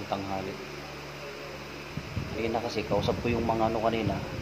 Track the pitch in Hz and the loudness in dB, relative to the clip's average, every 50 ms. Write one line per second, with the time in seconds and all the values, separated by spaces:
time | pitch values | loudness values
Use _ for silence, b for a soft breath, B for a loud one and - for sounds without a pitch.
0 | 101 - 101 98 98 95 98 95 95 98 98 - - - - - - - - - | -2 -2 -2 -2 0 -2 -2 -2 -2 -4 -4 -6 -8 -8 -8 -10 -10 -10 -10 -10
1 | - - - - - - - - - - - - - - - - - - - - | -10 -10 -10 -10 -10 -10 -8 -8 -8 -10 -10 -10 -10 -10 -10 -10 -10 -8 -6 -6
2 | - - - - - - - 107 110 113 113 117 110 117 - 110 101 - 104 101 | -6 -4 -4 -4 -4 -2 -2 0 0 2 2 2 0 0 0 -2 0 2 4 4
3 | 107 - 117 - - 120 120 117 117 117 113 113 110 113 113 113 107 113 113 113 | 4 4 2 4 2 2 4 4 4 2 4 4 4 4 4 4 4 4 4 4
4 | 107 101 98 98 - - - - | 4 2 2 0 -2 -4 -4 -4